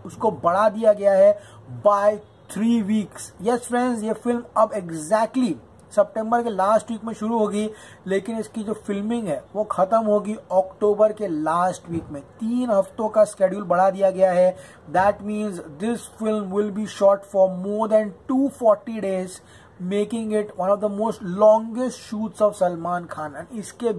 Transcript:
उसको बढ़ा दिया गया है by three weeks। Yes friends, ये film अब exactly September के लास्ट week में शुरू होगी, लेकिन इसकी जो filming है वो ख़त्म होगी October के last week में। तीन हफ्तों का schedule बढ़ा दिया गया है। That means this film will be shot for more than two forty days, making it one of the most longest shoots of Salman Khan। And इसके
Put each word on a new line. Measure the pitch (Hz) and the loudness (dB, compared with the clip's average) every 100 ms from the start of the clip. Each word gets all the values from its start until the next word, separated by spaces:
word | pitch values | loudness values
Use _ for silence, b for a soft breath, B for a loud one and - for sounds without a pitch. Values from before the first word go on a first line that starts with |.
| 190 | -10
उसको | - - 151 | -4 -2 0
बढ़ा | 165 185 220 | 0 2 2
दिया | 208 220 | 2 2
गया | 202 196 | 4 4
है | 190 202 208 B B - 123 202 | 6 6 4 B B -16 0 2
by | 202 208 208 - _ - | 4 4 0 -4 _ -12
three | 185 226 233 196 | -2 0 2 0
weeks। | 214 185 - - - 190 | -2 -2 -10 -18 -8 -2
Yes | 247 240 | -2 -2
friends, | 240 254 233 | -2 -2 -2
ये | 214 | -4
film | 220 240 240 233 208 | -4 -4 -4 -2 0
अब | 220 | 0
exactly | 220 175 160 151 214 220 262 240 135 - - - - | 0 -8 -8 -2 0 0 0 -2 -2 -10 -20 -6 0
September | 202 220 220 240 | 0 0 -2 0
के | 233 | 0
लास्ट | 190 196 220 - | 0 2 2 0
week | 226 | -10
में | 220 | -10
शुरू | 214 214 233 | -6 -2 0
होगी, | 208 202 214 214 B B 180 | 0 -2 -4 -8 B B -4
लेकिन | 196 190 226 | -4 -4 -8
इसकी | 214 226 | -8 -8
जो | 208 214 - | -8 -8 -6
filming | 202 214 240 208 | -6 -4 -4 -4
है | 139 - 196 | -6 -6 -6
वो | 214 | -4
ख़त्म | - 185 226 214 | 0 2 2 2
होगी | 208 196 214 - | 0 0 -8 -2
October | 185 190 - 208 202 214 | 0 0 0 0 4 2
के | 214 202 | 0 -6
last | 156 156 170 185 - - | -4 -2 0 0 -2 -8
week | 170 151 | -10 -8
में। | 147 | -14
तीन | 135 - 226 240 247 | -16 -10 -4 -2 0
हफ्तों | 196 190 - 214 | 0 0 -2 -2
का | 220 202 | 2 2
schedule | - 190 190 | 2 0 0
बढ़ा | 190 175 190 | 0 2 2
दिया | 190 196 | 4 2
गया | 180 190 | 4 2
है। | 180 180 180 B B 170 165 | 4 2 2 B B -4 0
That | 196 202 202 | 2 0 -4
means | 208 214 175 160 143 | -6 -6 -8 -12 -8
this | 220 233 - - | -4 -4 -8 -8
film | 220 214 196 | -4 -2 -2
will | 196 208 196 | -2 -2 -4
be | 214 - | -6 2
shot | 196 196 - | 4 4 2
for | 196 190 180 | 2 2 2
more | 190 208 214 214 | -4 -2 2 2
than | 208 - - | 2 -6 -2
two | 262 277 - | 0 0 2
forty | 320 302 - 220 196 | 2 2 0 -6 -4
days, | 185 185 - - B B - 180 202 | -4 -6 -10 -20 B B -10 -4 -2
making | 208 226 220 214 | -2 -4 -2 -2
it | 208 - | -2 -4
one | 185 202 | -2 0
of | 208 | 0
the | 202 | -2
most | 220 - 196 185 | -4 -4 -6 4
longest | 214 220 226 226 254 240 - | 6 6 2 -4 -6 -6 -10
shoots | 214 214 - 208 | -8 -6 0 0
of | 208 | 2
Salman | 180 170 170 175 170 | 0 0 -4 -6 -6
Khan। | - 151 143 | -10 -10 -10
And | 170 226 | -12 -12
इसके | 185 - 233 | -12 -6 -4